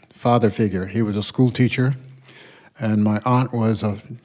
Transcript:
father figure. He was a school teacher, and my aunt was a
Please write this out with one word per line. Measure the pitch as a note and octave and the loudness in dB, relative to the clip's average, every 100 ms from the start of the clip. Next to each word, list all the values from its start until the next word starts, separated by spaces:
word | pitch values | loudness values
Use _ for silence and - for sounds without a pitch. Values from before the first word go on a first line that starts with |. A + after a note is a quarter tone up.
| _ | _
father | - B2 A#2+ G#2+ | -4 2 4 2
figure. | G2 G#2+ F#2 F#2+ | 2 -2 0 -4
He | G2+ | -2
was | G#2+ G#2 | -2 -2
a | |
school | G#2+ - B2+ | -4 0 0
teacher, | A#2 B2 - C3 C3+ - - - - - - _ - | 2 0 2 -2 -2 -10 -20 -20 -20 -20 -20 _ -8
and | A2 G#2+ | -2 0
my | G#2+ G#2 B2 | 2 0 0
aunt | B2+ B2+ | 0 0
was | A#2+ A2+ G#2 | -2 -2 -2
a | G#2+ G2+ - A#2+ | -4 -6 -12 -20